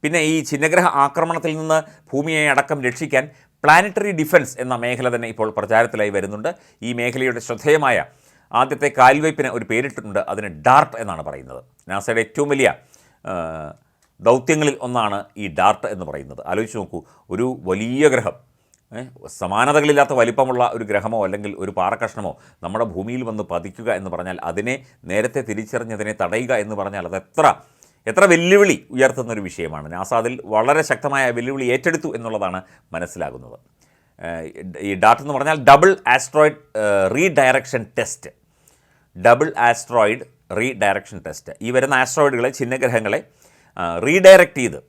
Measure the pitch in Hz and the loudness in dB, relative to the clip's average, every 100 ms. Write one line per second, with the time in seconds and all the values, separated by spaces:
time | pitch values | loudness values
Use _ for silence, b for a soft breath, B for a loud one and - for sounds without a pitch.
0 | 151 165 156 160 135 147 156 175 180 139 | -2 0 0 -2 -4 -2 2 2 2 2
1 | 139 170 165 165 165 156 160 156 156 B | 0 0 -2 -2 -6 -6 -2 -2 -2 B
2 | _ 135 151 156 151 139 139 147 127 123 | _ -6 -2 0 2 2 0 -2 -4 -4
3 | 156 135 147 b b _ - 165 202 190 | -2 -2 -2 b b _ 6 6 6 -2
4 | 202 175 156 175 123 - 127 123 120 123 | -2 -2 2 2 2 -8 -6 -4 -4 -2
5 | 123 120 117 110 110 107 104 110 120 110 | -2 -2 -6 -4 -4 -4 0 2 2 0
6 | 104 98 95 104 117 180 b b 113 120 | -2 -2 -4 -6 -8 -10 b b -8 -4
7 | 120 127 127 120 117 117 139 151 139 110 | -4 -2 -4 -4 -8 -6 2 2 4 0
8 | 71 b b b b 117 135 143 143 - | -2 b b b b 0 0 0 -4 6
9 | 127 143 156 156 131 117 113 113 135 - | 6 6 0 -2 -4 -4 -4 -2 -2 -8
10 | 107 98 - 98 98 78 76 135 156 113 | -6 -6 -4 -6 -8 -2 4 6 4 -4
11 | 107 82 78 69 64 64 _ _ - 98 | -10 -8 -10 -12 -16 -18 _ _ -10 -8
12 | 101 113 107 - 147 139 117 - b b | -2 -2 -2 -4 -2 2 2 0 b b
13 | b b - 92 80 80 76 76 _ _ | b b -10 -8 -8 -10 -14 -18 _ _
14 | _ _ 101 127 127 156 151 135 127 123 | _ _ 2 2 2 0 0 -2 -6 -4
15 | 107 101 101 - 101 78 95 - 110 98 | -2 -4 -10 -12 -8 2 2 2 -4 -8
16 | 85 71 69 67 - 92 113 113 90 87 | -10 -12 -14 -16 -6 -4 -4 -8 -10 -12
17 | - b b 92 123 127 87 95 113 127 | -14 b b -4 -4 -6 -4 -4 -4 2
18 | 151 127 95 - _ _ _ _ _ 110 | 2 2 -4 -10 _ _ _ _ _ -18
19 | 127 - - - 90 101 127 147 147 143 | -18 -20 -20 -10 -4 0 4 4 4 4
20 | 139 131 113 113 131 123 123 117 107 101 | 2 2 2 2 0 2 0 -2 -4 -4
21 | 107 113 98 101 104 - 95 98 92 110 | -2 -4 -4 -4 -10 -10 -8 -2 -2 -2
22 | 110 - 98 - b b 85 104 113 87 | -6 -8 -10 -12 b b -10 -4 -4 -4
23 | 101 123 117 107 92 85 92 92 113 95 | -8 -8 -8 -8 -6 -8 -8 -10 -4 -4
24 | 95 85 90 92 82 87 110 131 127 b | -4 -8 -8 -8 -8 -6 -6 -8 -10 b
25 | 87 95 107 113 107 104 107 123 113 107 | -6 -2 -2 -4 -8 -8 -8 -8 -8 -8
26 | 104 104 87 107 123 123 104 104 98 101 | -8 -6 -4 -4 -2 -4 -4 -6 -8 -8
27 | 87 95 - - 151 - b b b b | -8 -10 -8 2 2 2 b b b b
28 | - 110 196 170 170 202 202 143 _ 127 | -4 2 4 4 6 6 6 2 _ 2
29 | 131 127 120 110 95 - 80 78 76 87 | 2 2 -6 -8 -10 -8 -10 -8 -10 -10
30 | 95 117 113 127 92 107 120 147 156 131 | -2 -2 -2 -6 -2 0 2 2 2 -2
31 | 147 139 131 120 120 135 123 127 147 160 | -2 -2 -2 -2 -6 -4 -2 0 -2 -4
32 | 160 117 117 110 98 92 - b _ 82 | -6 -8 -6 -4 -4 -6 -12 b _ -10
33 | 87 - 76 64 62 - _ _ _ _ | -10 -8 -10 -10 -20 -20 _ _ _ _
34 | _ _ 82 82 80 - 95 80 101 95 | _ _ -12 -10 -12 -14 -16 -10 -6 0
35 | 107 120 143 139 139 156 127 139 185 190 | 2 2 0 -4 -2 2 8 10 8 4
36 | - 131 - 151 151 151 _ 110 104 101 | 2 0 2 4 4 4 _ -2 2 2
37 | 95 120 185 151 131 131 127 123 104 - | 2 2 2 4 4 4 0 -8 -6 -6
38 | 110 - - _ _ _ _ _ _ _ | -6 -8 -16 _ _ _ _ _ _ _
39 | _ 90 98 120 156 - 120 120 - 120 | _ 2 6 6 4 2 2 2 0 2
40 | 107 120 120 _ _ 92 123 - 101 98 | 2 2 -8 _ _ -4 -4 -2 -2 -2
41 | - 98 80 78 - - 110 127 135 135 | -6 -16 -14 -16 -18 -12 -2 0 2 2
42 | 131 - 143 127 123 143 123 131 131 117 | 0 2 2 2 -2 -4 -6 -2 0 0
43 | 107 120 - _ b b b - 85 85 | -2 -4 -6 _ b b b -8 -6 -4
44 | 113 175 185 190 175 - 117 71 | 0 6 10 10 8 2 -4 -4